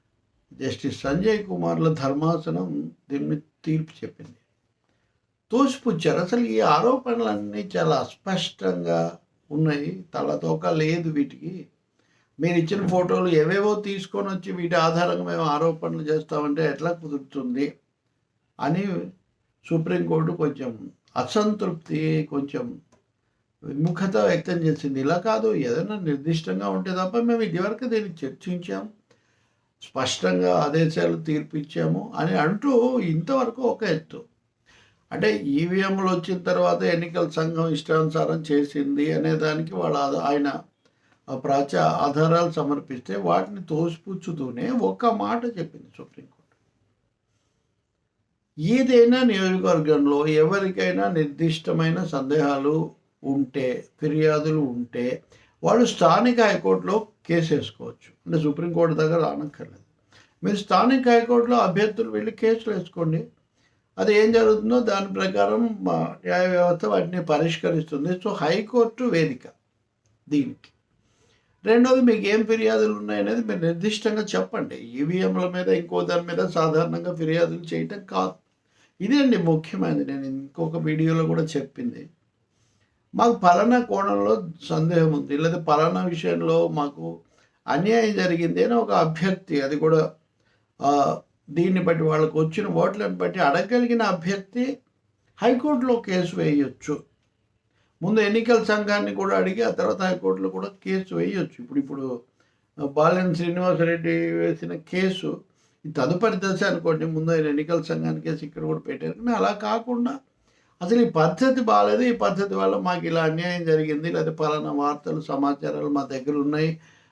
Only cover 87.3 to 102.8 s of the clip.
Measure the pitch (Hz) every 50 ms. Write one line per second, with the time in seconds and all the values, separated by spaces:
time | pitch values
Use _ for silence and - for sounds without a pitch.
87.3 | _ _ _ _ _ _ _ - 131 151 180 214 226 233 220 214 202 190 185 180
88.3 | 170 165 170 165 - - - 226 240 233 214 202 196 175 165 160 160 160 180 196
89.3 | 190 185 - - 156 143 135 135 151 147 156 160 160 156 156 156 - _ _ _
90.3 | _ _ _ _ _ _ _ _ _ - - 139 143 143 139 156 - - - _
91.3 | _ _ _ - 143 165 170 185 185 185 170 175 165 160 160 156 156 156 156 156
92.3 | 156 156 160 160 - 214 196 196 165 160 175 - 202 208 208 190 185 180 180 175
93.3 | 170 190 165 139 143 175 190 202 247 240 240 233 240 233 220 202 180 170 160 185
94.3 | 196 202 190 - - 247 247 269 277 - _ _ _ _ _ _ _ _ _ _
95.3 | _ - 196 240 262 247 294 302 302 240 254 254 240 233 233 196 185 180 175 160
96.3 | 185 175 165 156 147 143 139 123 127 - - - 147 - - _ _ _ _ _
97.3 | _ _ _ _ _ _ _ _ _ _ _ _ _ _ 160 190 220 220 208 202
98.3 | 214 226 226 240 240 220 220 - 214 208 208 202 208 208 202 208 196 196 196 196
99.3 | 196 190 185 190 190 226 226 - - - 90 104 - - 185 185 180 175 190 190
100.3 | 185 - - 185 185 190 196 202 196 _ _ 190 190 190 185 - 175 170 170 190
101.3 | 202 185 147 - - - 120 - 135 143 135 135 143 139 135 131 123 120 - _
102.3 | _ _ _ _ _ _ _ _ _ -